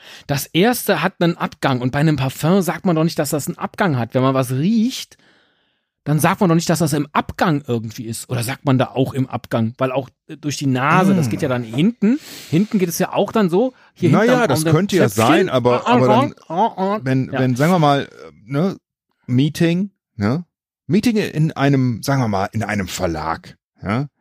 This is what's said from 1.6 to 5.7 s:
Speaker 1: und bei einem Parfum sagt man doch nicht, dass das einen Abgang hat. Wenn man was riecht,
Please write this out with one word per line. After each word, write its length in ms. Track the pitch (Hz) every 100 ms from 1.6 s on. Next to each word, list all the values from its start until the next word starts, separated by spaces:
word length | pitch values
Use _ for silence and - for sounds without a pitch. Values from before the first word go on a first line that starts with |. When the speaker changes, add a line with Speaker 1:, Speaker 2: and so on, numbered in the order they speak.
| 143 127
Speaker 1:
und 100 | 127
bei 80 | 143
einem 160 | 160 143
Parfum 460 | 131 - 151 196
sagt 240 | 170 160 190
man 100 | 160
doch 80 |
nicht, 160 | 165 -
dass 120 | 147
das 160 | 151 156
einen 100 | -
Abgang 400 | 185 - 196 127
hat. 160 | 117
Wenn 80 | 127
man 100 | 131
was 180 | 131 123
riecht, 640 | 131 170 226 240 - - - _ _ _ _ _